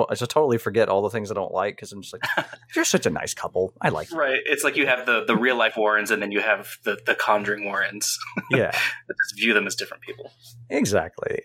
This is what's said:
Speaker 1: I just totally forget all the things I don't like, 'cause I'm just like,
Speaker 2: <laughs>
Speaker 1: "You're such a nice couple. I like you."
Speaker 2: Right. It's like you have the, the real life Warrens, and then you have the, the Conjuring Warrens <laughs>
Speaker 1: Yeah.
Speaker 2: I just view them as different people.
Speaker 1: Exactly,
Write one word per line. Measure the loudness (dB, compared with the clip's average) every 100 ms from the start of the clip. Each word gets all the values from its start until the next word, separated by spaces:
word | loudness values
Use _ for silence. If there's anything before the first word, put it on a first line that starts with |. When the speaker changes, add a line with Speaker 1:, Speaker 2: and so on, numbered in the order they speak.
| 0
Speaker 1:
I | 0
just | 0
totally | 2 4 2
forget | 2 2 4
all | 4
the | 2
things | -2 -4
I | -4
don't | -2
like, | -2 -2 -4
'cause | -12
I'm | -14
just | -14
like, | -8 -4 -2 -4 -6
Speaker 2:
<laughs> | -6 -2
Speaker 1:
"You're | 2
such | 2 2
a |
nice | -2 -4 -6
couple. | -4 -2 -2 -2
I | -2
like | -2 -4
you." | -2
Speaker 2:
Right. | 0 0 0
It's | 0
like | 0 2
you | 2
have | 2 2
the, | 2 4
the | 2
real | 4 4
life | 2 2
Warrens, | 2 4 2
and | 0
then | 0
you | 0
have | 2 2 -2 -6
the, | -4 -2 0
the |
Conjuring | 0 2 2 0 -4 -4
Warrens | -4 -4 -4 -4 -4 -6 -8
<laughs> | 0
Speaker 1:
Yeah. | 2 2
Speaker 2:
I | 0 -2 -4 -8 -6 -6
just | 0
view | 2
them | 2 2
as | -4
different | -8 -12
people. | -14 -14 -16 _ -20 -20 -4
Speaker 1:
Exactly, | 0 2 2 0 -4 -6 -6